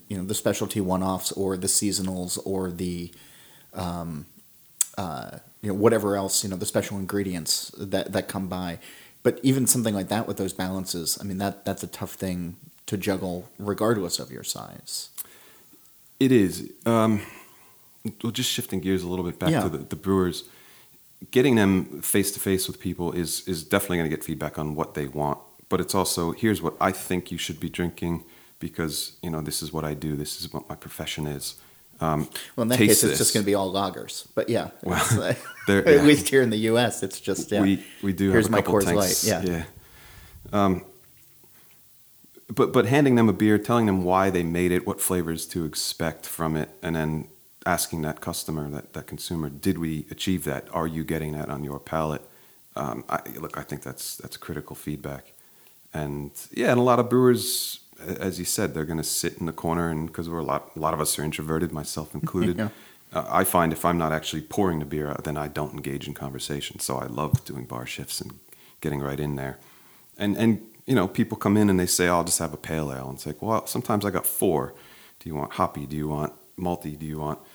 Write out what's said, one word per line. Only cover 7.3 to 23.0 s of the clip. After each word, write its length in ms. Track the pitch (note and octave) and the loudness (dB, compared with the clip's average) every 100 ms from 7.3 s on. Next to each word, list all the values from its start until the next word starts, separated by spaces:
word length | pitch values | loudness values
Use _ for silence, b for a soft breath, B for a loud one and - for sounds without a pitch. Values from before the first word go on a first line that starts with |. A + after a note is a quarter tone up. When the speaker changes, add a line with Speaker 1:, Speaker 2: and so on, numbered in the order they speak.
| F2 D2+ - - - | -4 -2 -4 -4 -10
Speaker 1:
that, 340 | G2+ F#2+ - | -4 -4 -2
that 160 | G2+ - | -4 -2
come 200 | G2+ F#2 | -6 -4
by. 300 | F#2 F2+ E2+ B B B B | -4 -6 -8 B B B B
But 160 | A#2+ - | 0 2
even 240 | C3+ C3+ A#2+ | 2 4 4
something 280 | B2+ A2+ | 2 2
like 140 | G2+ F#2 | 0 0
that 180 | G#2 - | -2 -2
with 100 | G#2 | -2
those 140 | F#2+ | -4
balances, 680 | - F#2 F#2+ F2+ F2 D#2 - | -2 -4 -4 -4 -4 -4 -4
I 40 | |
mean, 140 | G2+ F#2+ | -4 -2
that, 260 | G2+ - | -2 -4
that's 180 | G2+ F#2 | -6 -6
a 60 | F2+ | -8
tough 260 | - G2 | -8 -10
thing 420 | - F#2+ F2+ F2 F2+ - _ - | -6 -4 -4 -6 -10 -18 _ -6
to 100 | G#2 | -4
juggle 520 | G2 F#2 F#2 F2 - - | -2 -2 -2 -6 -10 -8
regardless 640 | G2+ F#2+ A2 A2 E2+ - | -4 0 2 2 0 -4
of 100 | C2 | -6
your 140 | B1+ | -12
size. 640 | - - G1+ - - - - - B B B B B B _ _ _ - | -10 -10 -10 -16 -12 -10 -10 -14 B B B B B B _ _ _ 2
Speaker 2:
It 100 | C3+ | 6
is. 400 | B2+ F#2 - - - A#2 | 8 6 2 -10 -4 2
Um, 340 | A2+ A2 G#2 B B B B B B B _ A2 - | 4 6 2 B B B B B B B _ -12 -6
well, 80 | A#2 | -6
just 180 | A#2 B2 | -2 -2
shifting 280 | - - F#2+ | -2 -2 -2
gears 240 | F#2+ F#2+ | 0 0
a 60 | F2+ | 0
little 160 | F#2 | -2
bit 140 | F2 - | -2 -2
back 100 | F#2 | 0
Speaker 1:
Yeah. 120 | D#3 | 2
Speaker 2:
to 40 | F2 | 0
the, 100 | D2+ | -2
the 180 | C#2 D2+ | -8 -6
brewers, 480 | F#2 F#2+ F2+ - - B B B B _ _ - - | 2 4 4 0 -10 B B B B _ _ -20 0
getting 240 | B2 C#3 A#2 | 4 6 6
them 440 | G2+ F#2 - D2 | 6 4 2 -6
face-to-face 680 | - G#2 G2 - G2 F#2 - | 0 2 2 -2 0 0 0
with 100 | - | -6
people 320 | F#2 E2+ | -6 -4